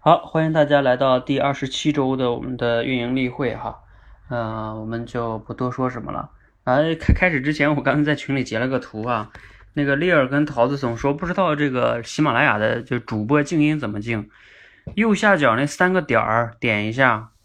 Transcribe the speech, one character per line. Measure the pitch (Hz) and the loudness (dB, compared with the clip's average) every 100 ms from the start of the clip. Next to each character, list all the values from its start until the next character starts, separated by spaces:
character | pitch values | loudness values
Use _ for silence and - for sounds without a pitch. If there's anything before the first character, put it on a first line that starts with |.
好， | - 170 - | 4 2 2
欢 | 160 160 | -2 0
迎 | |
大 | 160 | 2
家 | 147 147 | 4 4
来 | 139 127 | 2 2
到 | 135 127 | 2 2
第 | - 139 | 0 0
二 | 139 | 0
十 | 135 131 | -2 -6
七 | - 156 | -4 -2
周 | 147 131 131 | 0 0 0
的 | 123 | -2
我 | 120 | -2
们 | - 123 | -6 -4
的 | 120 117 120 | -2 0 -2
运 | 127 | -4
营 | 120 131 | -2 -2
例 | 127 | -4
会 | 127 127 | -4 -6
哈。 | 107 113 - - - - - - | -4 -10 -12 -20 -20 -20 -20 -8
呃， | 123 113 110 110 110 | -6 -6 -6 -8 -8
我 | 110 | -8
们 | 113 113 | -8 -6
就 | 123 117 110 | -6 -6 -8
不 | 110 | -10
多 | 117 127 | -6 -6
说 | 123 127 | -2 -4
什 | 123 | -4
么 | 104 | -10
了。 | - - - _ _ | -10 -10 -16 _ _
啊， | - 127 160 160 | 0 2 2 0
开-， | - | 2
开 | - 180 | 4 4
始 | 151 | 0
之 | 135 | -2
前， | 151 147 147 | 0 0 2
我 | |
刚 | 135 139 | 0 2
才 | |
在 | 147 143 | 2 0
群 | - | -2
里 | 135 117 | -4 -2
截 | 110 | -2
了 | 127 | -2
个 | 131 | -4
图 | 123 110 113 | -6 -8 -4
啊。 | 117 107 - - - - | -4 -4 -14 -20 -20 -10
那 | - | -4
个 | 139 139 | 0 2
利 | 175 | 4
尔 | 165 131 | 4 4
跟 | 143 147 | 2 0
桃 | 135 123 | 2 2
子 | 139 | 2
总 | 131 117 | -2 -2
说 | 139 | -2
不 | 143 170 | -2 -2
知 | |
道 | 180 180 | 0 0
这 | 147 147 | 2 0
个 | 127 120 117 | 0 0 -2
喜 | 113 - | -6 0
马 | 151 | 2
拉 | 117 | 4
雅 | 143 107 | 2 2
的 | 110 120 | 0 -2
就 | - 123 | -4 -6
主 | - 110 107 | -4 -6 0
播 | 147 | 0
静 | 143 165 | 2 2
音 | 147 151 | 2 0
怎 | 120 | -4
么 | 104 | -6
静。 | 110 113 104 _ - - - _ - - | -4 -6 -6 _ -20 -20 -20 _ -10 -2
右 | 226 | 2
下 | 202 214 190 | 4 4 4
角 | 139 110 | 4 4
那 | 143 | 0
三 | - 180 | 0 2
个 | 185 | 2
点 | 151 113 | 2 0
儿 | 110 113 117 - | 2 0 0 -4
点 | 123 104 104 | -2 0 -2
一 | |
下 | 120 131 110 110 _ | 2 2 2 -4 _